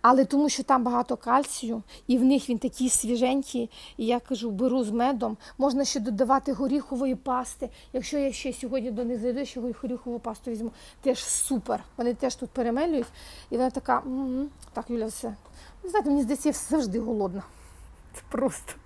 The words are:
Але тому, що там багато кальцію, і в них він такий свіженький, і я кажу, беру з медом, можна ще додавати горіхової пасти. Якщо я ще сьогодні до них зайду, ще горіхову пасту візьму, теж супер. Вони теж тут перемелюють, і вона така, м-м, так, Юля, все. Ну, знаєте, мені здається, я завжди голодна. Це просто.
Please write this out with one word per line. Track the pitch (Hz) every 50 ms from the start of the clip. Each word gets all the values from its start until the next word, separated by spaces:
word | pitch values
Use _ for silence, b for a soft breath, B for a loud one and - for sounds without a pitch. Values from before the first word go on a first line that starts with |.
Але | - 233 254 262 269
тому, | - - 277 302 294
що | - - 262
там | - 269 262 240
багато | 247 240 240 247 - 247
кальцію, | 226 - 233 240 269 285 - - - - 220 226 226 208 B B B B
і | - 247 254
в | 240
них | 262 277 262 - -
він | 247 214
такий | - 254 - - 254 254
свіженький, | - - - 214 247 233 247 247 262 277 269 - - 247 233 226 B B B B B
і | - 226
я | 220 233 240
кажу, | 233 - 269 208 220 233
беру | 202 190 240 262 247 262 247
з | 208
медом, | 208 233 240 262 285 226 240 220 214 B B B B -
можна | 254 285 247 269 277
ще | - - 285
додавати | 208 247 214 196 262 220 262 269 262 294 269
горіхової | 180 285 269 262 294 254 - 277 247 277 269 262
пасти. | - - 277 254 254 254 - - - 269 233 B B B B B
Якщо | 254 - - - 294
я | 277 269 247
ще | - - 269 247
сьогодні | - - 240 233 262 220 254
до | 220 208 247
них | 233 247 226
зайду, | 214 247 240 254 285
ще | - - 262
горіхову | 226 247 226 - - 240 247 240 - 247 240 233
пасту | - - 220 - - 254
візьму, | 233 214 226 226 B B B B B B
теж | - 277 254 - -
супер. | - - - - - 277 233 - - 233 - - - -
Вони | - 240 240 240
теж | - - 254 254
тут | - 254 254
перемелюють, | - 269 240 233 233 247 311 349 320 277 226 - B B B B B B B B
і | -
вона | 233 254 254
така, | - 269 - - 254 240 -
м-м, | 269 254 262 277 262 254 262 277 294 - - - - -
так, | 226 226 -
Юля, | 240 233 220
все. | 220 220 - - 226 208 - - B B B B B B B -
Ну, | 370
знаєте, | 349 427 220 294
мені | 285 285 269
здається, | 220 285 277 - 302
я | 294
завжди | - - - 269 311 269 208 185 233
голодна. | 220 226 233 214 196 185 175 196 - B B B B B B B B B - - - - -
Це | - - -
просто. | - 247 269 254 160 - - - - - -